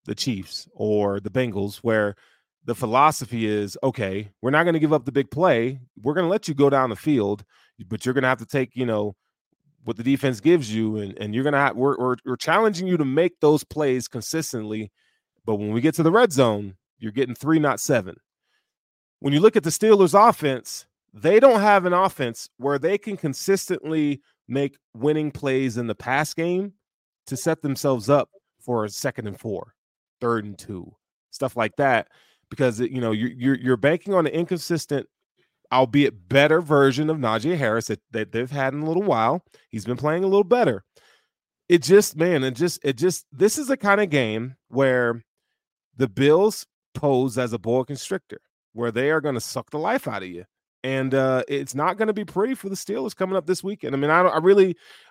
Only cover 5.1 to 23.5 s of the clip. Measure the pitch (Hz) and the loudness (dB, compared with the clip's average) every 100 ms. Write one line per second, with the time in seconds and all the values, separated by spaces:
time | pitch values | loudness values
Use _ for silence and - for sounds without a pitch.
5.1 | 131 135 143 180 120 120 135 123 - 120 | -4 -4 0 2 2 -2 -6 -16 -8 -4
6.1 | 160 170 208 - 139 139 135 127 104 156 | -2 -2 -2 -4 2 4 4 0 -2 -2
7.1 | 135 101 101 - _ _ - 95 107 123 | 0 0 -4 -10 _ _ -20 -12 -6 -2
8.1 | 131 127 123 113 139 127 123 120 107 104 | 0 0 0 -2 -4 -4 -4 -2 -2 -4
9.1 | 98 _ _ _ _ _ _ 113 117 120 | -8 _ _ _ _ _ _ -10 -6 -2
10.1 | 135 135 113 156 175 113 110 110 107 98 | 0 0 0 2 2 2 -2 -2 -4 -8
11.1 | - 107 113 143 139 139 101 135 - 127 | -10 -6 -2 0 2 2 2 0 0 -2
12.1 | 123 131 123 156 185 220 175 185 175 135 | -2 -4 -6 0 2 2 0 -2 0 0
13.1 | 143 180 - 151 151 - 156 143 127 - | 0 0 2 2 2 -2 -4 -2 -2 -4
14.1 | 120 - 160 151 120 107 110 107 _ _ | -10 -8 -6 -6 -8 -8 -8 -10 _ _
15.1 | _ _ _ 113 104 104 113 156 151 160 | _ _ _ -4 -4 -2 0 0 2 2
16.1 | 214 233 135 120 104 101 95 _ _ 110 | 4 4 4 2 2 -6 -16 _ _ -8
17.1 | 107 127 120 143 160 147 113 - 123 90 | -4 -4 -4 0 2 2 -2 0 -2 -2
18.1 | - _ _ _ _ _ _ _ _ _ | -12 _ _ _ _ _ _ _ _ _
19.1 | _ 139 147 214 220 165 - 214 202 185 | _ 0 4 4 4 0 0 4 6 6
20.1 | 196 226 - 147 127 - - - _ _ | 8 6 4 -2 -4 -8 -18 -18 _ _
21.1 | 104 151 214 269 220 208 202 180 175 190 | -4 2 6 6 6 4 4 4 2 0
22.1 | - 123 113 - _ 135 143 160 202 220 | -2 -6 -6 -16 _ -4 -2 0 -2 -4
23.1 | 196 156 131 - | -6 -6 -4 0